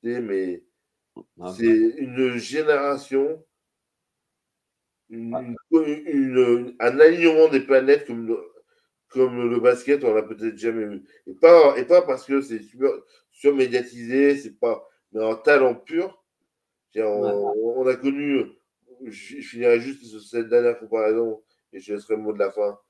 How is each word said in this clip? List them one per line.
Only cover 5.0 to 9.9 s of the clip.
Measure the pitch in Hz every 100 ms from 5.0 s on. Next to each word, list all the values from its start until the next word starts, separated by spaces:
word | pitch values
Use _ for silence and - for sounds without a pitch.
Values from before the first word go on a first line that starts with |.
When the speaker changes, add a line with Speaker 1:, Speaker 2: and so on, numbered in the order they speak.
| _
Speaker 1:
une, | 226 117
Speaker 2:
ouais. | 117 123 117 _
Speaker 1:
une, | 160 156 147 151 143 135 127
une, | 123 120 123 -
un | 117 135
alignement | 160 170 165 156 160
des | 139
planètes | 135 135 131 143 143
comme | 117 113
le, | 113 - _ _ _ _ _ _
comme | 131 127 120 120
le | 120
basket, | 120 120 -